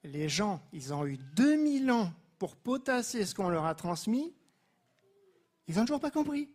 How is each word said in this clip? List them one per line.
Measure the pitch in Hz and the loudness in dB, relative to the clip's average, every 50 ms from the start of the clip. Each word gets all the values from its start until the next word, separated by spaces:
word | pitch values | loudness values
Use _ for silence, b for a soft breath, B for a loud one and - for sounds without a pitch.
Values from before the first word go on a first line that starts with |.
| _ | _
« | |
Les | 160 139 147 151 156 | -10 -6 -4 -2 -2
gens, | 143 160 208 208 196 151 - - | 0 0 0 0 0 -4 -6 -12
ils | - 165 131 131 147 | -14 -14 -8 -6 -4
ont | 143 147 | -2 -2
eu | 143 139 131 | -4 -4 -8
deux | 135 135 147 165 247 294 302 302 | -10 -6 2 4 6 6 6 4
mille | 302 302 285 269 262 262 | 4 2 2 2 2 4
ans | 247 233 214 175 160 - _ _ _ _ | 4 4 2 0 -2 -8 _ _ _ _
pour | 196 175 - | -6 -6 -6
potasser | _ _ 240 254 277 269 - 254 247 233 - - 240 202 | _ _ -2 -2 -2 0 0 0 0 0 -2 -2 -2 -2
ce | 180 - | -2 -2
qu'on | - 196 180 | -2 0 2
leur | 170 165 156 | 2 2 2
a | 160 160 | 0 -2
transmis, | 160 - 175 175 160 - - 220 254 294 339 - _ _ _ _ _ _ _ _ _ _ _ _ _ _ _ _ _ _ _ _ _ _ _ _ _ _ - | -2 -2 -4 -4 -2 0 0 0 0 0 -4 -8 _ _ _ _ _ _ _ _ _ _ _ _ _ _ _ _ _ _ _ _ _ _ _ _ _ _ -4
ils | 160 185 | 0 0
ont | 226 | 2
toujours | 240 294 285 | 2 0 0
pas | 254 294 | -2 -2
compris. » | - 311 302 294 294 285 294 277 - | 0 0 0 0 0 -4 -4 -6 -10